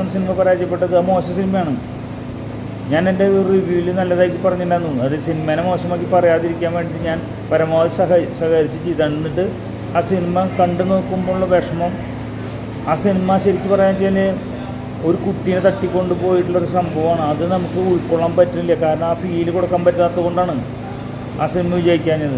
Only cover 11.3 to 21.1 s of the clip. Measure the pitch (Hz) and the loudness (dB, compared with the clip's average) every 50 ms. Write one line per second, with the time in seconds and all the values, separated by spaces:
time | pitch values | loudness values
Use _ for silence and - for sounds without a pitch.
11.3 | 185 185 185 180 180 175 165 - 165 170 170 180 185 - - - - - - - | 0 0 2 2 2 2 2 0 -2 -2 -2 -2 -4 -6 -8 -8 -8 -8 -8 -8
12.3 | - - - - - - - - - - - 143 160 - 196 202 190 185 185 185 | -8 -8 -8 -8 -8 -10 -10 -10 -10 -6 -4 -2 0 0 2 2 2 2 2 2
13.3 | 190 190 - 202 180 185 - 190 202 190 196 190 196 185 196 190 190 196 190 190 | 2 2 4 2 2 2 2 2 2 4 4 4 2 2 2 2 2 2 2 2
14.3 | 185 190 - - - - - - - - - - - - 165 160 175 - - 196 | 0 -2 -6 -8 -8 -8 -8 -10 -10 -10 -10 -10 -8 -2 0 0 0 0 0 -4
15.3 | 185 - - 185 185 185 180 190 - - 185 180 180 185 185 175 175 170 180 185 | -4 -2 -2 0 0 2 2 2 2 2 0 -2 0 0 0 0 -2 0 0 2
16.3 | 185 180 170 170 180 180 170 147 175 180 175 160 151 156 160 165 170 165 156 147 | 2 2 2 2 0 0 0 0 0 0 0 0 0 0 0 2 2 2 0 0
17.3 | 151 151 165 175 185 180 175 151 - 180 185 185 180 165 - - 170 165 165 170 | 0 0 0 0 0 0 -2 -2 -2 0 2 2 2 0 0 0 0 0 0 2
18.3 | 170 180 175 175 175 170 175 170 165 147 160 156 156 151 165 170 170 170 175 185 | 4 4 4 4 2 0 0 0 0 2 2 0 0 0 0 -2 -2 -2 -4 -4
19.3 | 170 170 170 175 170 185 180 165 180 175 175 175 175 175 175 170 - 180 170 175 | -2 -2 -2 0 0 0 0 0 0 2 2 2 4 4 2 2 2 0 -2 0
20.3 | 170 175 180 180 156 120 110 - - - - - - - - - | 0 0 0 0 -2 -4 -4 -6 -8 -10 -10 -10 -10 -10 -10 -10